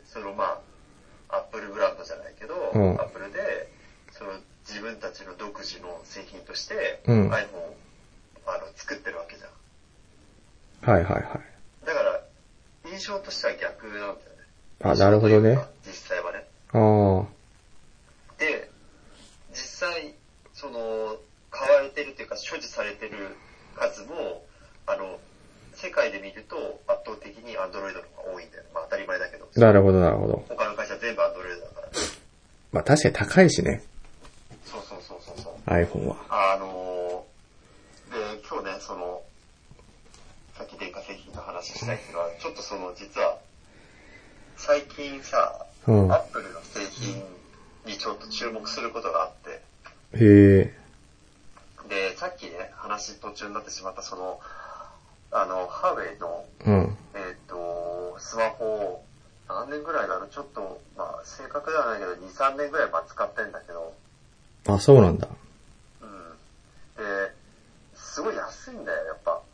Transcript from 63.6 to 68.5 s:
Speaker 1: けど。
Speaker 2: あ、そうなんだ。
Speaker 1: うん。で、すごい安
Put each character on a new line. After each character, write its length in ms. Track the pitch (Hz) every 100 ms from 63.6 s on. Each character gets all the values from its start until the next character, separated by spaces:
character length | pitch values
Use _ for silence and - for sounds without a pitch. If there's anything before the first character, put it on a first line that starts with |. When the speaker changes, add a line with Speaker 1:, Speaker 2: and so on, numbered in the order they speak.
Speaker 1:
け 120 | -
ど。 220 | 85 82 - - - - - - - -
Speaker 2:
あ、 120 | 101
そ 160 | -
う 80 | 135
な 80 | 92
ん 80 | 82
だ。 100 | - - - - - - - -
Speaker 1:
う 20 | 107
ん。 20 | 98 85 - - - - - - -
で、 360 | 104 98 98 - - - _ - -
す 280 | - - 294
ご 100 | 190
い 40 | -
安 360 | 196